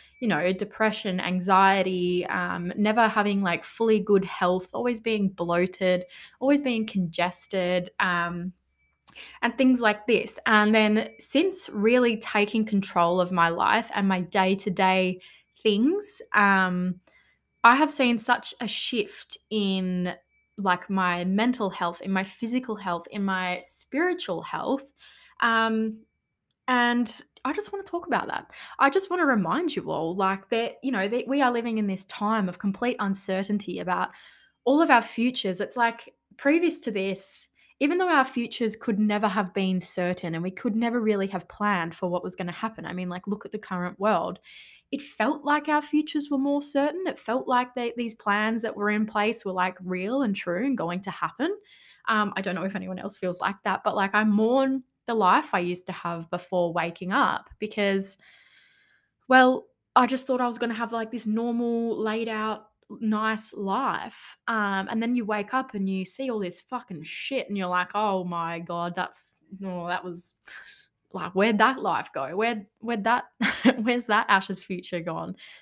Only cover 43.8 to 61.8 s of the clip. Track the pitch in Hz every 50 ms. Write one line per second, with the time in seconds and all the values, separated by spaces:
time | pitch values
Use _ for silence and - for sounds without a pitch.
43.8 | 175 180 - - 196 214 208 170 180 185 185 - _ - - - - - - -
44.8 | _ - - - - - - - 214 254 294 294 - 285 294 302 294 302 302 302
45.8 | 294 - - 302 302 302 - 302 285 294 285 262 269 285 285 285 285 - - 277
46.8 | 277 294 294 359 381 330 - - - - 233 262 - - 254 247 254 247 - 254
47.8 | 240 240 - 240 240 226 220 - - 208 202 208 214 220 226 226 226 220 - 202
48.8 | 202 208 208 214 220 214 - 208 208 220 226 220 - 196 185 185 180 185 185 -
49.8 | 185 180 185 180 185 208 254 277 277 214 190 - - 175 175 180 240 285 262 -
50.8 | 165 170 175 185 196 196 - - 160 160 - - 269 359 415 427 _ _ - -
51.8 | - - - _ - - 220 214 208 202 - - 190 190 180 185 185 190 202 196
52.8 | 190 185 185 185 - 202 - - - 180 180 - - 196 202 - - 202 180 -
53.8 | - 208 - 214 196 196 208 208 220 220 202 208 220 233 254 269 269 269 269 262
54.8 | - _ _ _ - - 233 220 196 180 202 277 302 - - 185 175 175 180 175
55.8 | - - 170 - - 175 170 165 165 - - 180 - - 190 180 175 170 170 175
56.8 | 165 170 170 - 185 180 202 269 254 180 - - - - - - 220 214 220 214
57.8 | 202 196 196 196 190 - - - _ - - _ _ _ _ _ _ _ _ _
58.8 | _ _ _ _ _ _ _ _ _ - 254 262 254 254 262 254 - _ _ _
59.8 | _ _ - 254 254 226 262 254 254 - 254 247 247 240 226 240 247 240 226 220
60.8 | 240 220 233 226 220 220 254 226 - 214 214 226 233 240 233 233 240 233 233 233